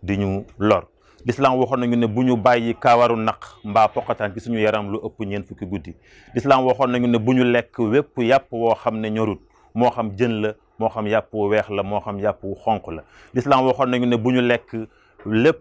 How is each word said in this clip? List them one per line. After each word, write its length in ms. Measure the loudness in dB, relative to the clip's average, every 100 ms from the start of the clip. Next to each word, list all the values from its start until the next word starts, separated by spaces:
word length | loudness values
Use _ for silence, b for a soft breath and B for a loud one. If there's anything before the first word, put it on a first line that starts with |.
di 140 | -4 -2
ñu 280 | -2 -4 -8 -4
lor. 280 | 2 2 0 _ b b -6
L'islam 320 | 0 0 2
waxoon 220 | -2 -2
nañu 160 | -2 0
ne 100 | 0
bu 160 | 0
ñu 120 | 0 2
bàyyi 380 | 2 2 0
kawaru 420 | -2 2 4 4 2
naq 280 | -2 -6 -12 -16
mbaa 240 | -2 2 2
poqataan 440 | 0 -6 -4 -4
ci 60 | -8
suñu 180 | -6 0
yaram 320 | 0 0 -2
lu 80 | -6
ëpp 160 | -8 -10 -8
ñeent 180 | -8 -10
fukki 200 | -12 -8
guddi. 280 | -8 -10 -20 b b b
L'islam 300 | -6 2 2 4
waxoon 220 | 2 0
nañu 160 | 0 2
ne 120 | 2
bu 140 | 2
ñu 100 | 2
lekk 340 | 4 2 0 -4
wépp 400 | 0 0 0 -4
yàpp 280 | 2 2 0
woo 220 | -2 0
xam 240 | 0 -2 -4
ne 80 | -4
ñorut, 280 | -2 -2 -4 _ b b
moo 160 | 0 0
xam 200 | 2 -6 -2
jën 240 | -2 0
la, 140 | -4 -6 _ _
moo 100 | -4
xam 180 | -4 -2
yàpp 220 | -2 -2
wu 140 | -4 0
weex 180 | 0 0
la, 140 | -4
moo 180 | -4 -4
xam 180 | -6 -4
yàpp 240 | -4 -4
wu 120 | -8 -8
xonq 240 | -4 -4 -4
la. 120 | -14 -16 b b
L'islam 320 | -6 2 2 4
waxoon 200 | 2 0
nañu 160 | 0 0
ne 100 | 0
bu 140 | 0
ñu 80 | 0
lekk 340 | 2 0 -2 -12 -12 b b b -4
lépp 340 | 2 2 2